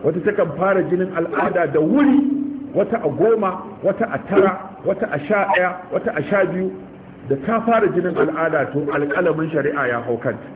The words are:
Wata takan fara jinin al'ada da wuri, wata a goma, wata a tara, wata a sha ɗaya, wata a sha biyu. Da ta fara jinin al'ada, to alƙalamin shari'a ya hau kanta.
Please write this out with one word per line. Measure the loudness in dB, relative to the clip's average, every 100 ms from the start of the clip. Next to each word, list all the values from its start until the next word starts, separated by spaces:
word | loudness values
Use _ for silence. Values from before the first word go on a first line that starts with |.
Wata | 0 0
takan | -2 0 0 0
fara | 2 2
jinin | 2 0 0
al'ada | -2 -2 0 0 0 2
da | 2
wuri, | 4 4 6 6 4 0 -4 -6 -4
wata | -2 0 0
a | -2
goma, | 2 4 4 2 -2 -10 -2
wata | -2 0 -2
a | -4 0
tara, | 4 4 2 -10 -6 -4
wata | -2 -2
a | -4 0
sha | 0 2
ɗaya, | 2 0 -2 -6
wata | -4 -2
a | -4
sha | 0 0
biyu. | 2 0 -4 -6 -14 -18 -20 -18 -4
Da | -2 0
ta | 0
fara | 2 2 4
jinin | 2 0 0
al'ada, | 0 2 0 0 0
to | -2 -2
alƙalamin | -2 0 0 2 0 0
shari'a | 0 0 0 0
ya | -2
hau | -2 -2
kanta. | -2 -4 -10